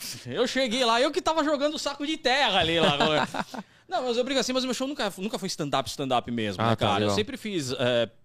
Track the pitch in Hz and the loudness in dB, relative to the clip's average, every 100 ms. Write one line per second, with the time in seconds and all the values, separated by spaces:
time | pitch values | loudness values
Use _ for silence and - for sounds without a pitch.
0 | - - 123 147 247 254 262 247 233 233 | -12 -12 -6 -2 0 0 0 2 2 2
1 | 302 320 320 320 294 285 294 311 285 277 | 2 0 0 0 0 0 0 -2 -6 -6
2 | 294 311 247 269 247 190 160 165 156 143 | -6 -2 2 2 4 4 2 4 4 4
3 | 156 151 - - - 240 - _ - 349 | 4 2 0 -4 -6 -10 -12 _ -6 -4
4 | 254 233 254 269 233 254 254 240 262 294 | 0 0 0 0 0 -2 -2 -2 -4 -4
5 | 208 - 190 - 185 - 143 135 131 - | -4 -4 -6 -6 -6 -4 -2 -2 -2 -4
6 | 135 123 120 117 107 95 113 113 113 101 | 0 0 0 -2 -2 2 2 4 2 2
7 | 104 101 214 254 220 185 127 127 123 120 | 2 0 -2 -6 -6 -4 -4 -2 2 2
8 | 117 - | 0 -4